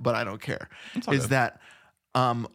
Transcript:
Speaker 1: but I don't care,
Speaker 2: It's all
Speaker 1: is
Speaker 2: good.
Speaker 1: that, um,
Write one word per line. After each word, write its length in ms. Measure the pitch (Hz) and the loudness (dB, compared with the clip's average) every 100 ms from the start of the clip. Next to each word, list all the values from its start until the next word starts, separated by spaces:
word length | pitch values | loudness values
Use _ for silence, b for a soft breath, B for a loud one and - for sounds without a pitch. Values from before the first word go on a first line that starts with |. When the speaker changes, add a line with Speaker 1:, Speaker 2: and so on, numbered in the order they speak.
Speaker 1:
but 140 | 120 | 0
I 80 | 113 | 0
don't 180 | 107 104 | -2 -6
care, 260 | - - - B B | -8 -8 -10 B B
Speaker 2:
It's 120 | B - | B 0
all 60 | |
Speaker 1:
is 80 | 139 | 0
Speaker 2:
good. 60 | 117 | 4
Speaker 1:
that, 300 | 131 117 - B B B B _ | 2 2 -2 B B B B _
um, 320 | 127 127 117 - | 0 2 0 -4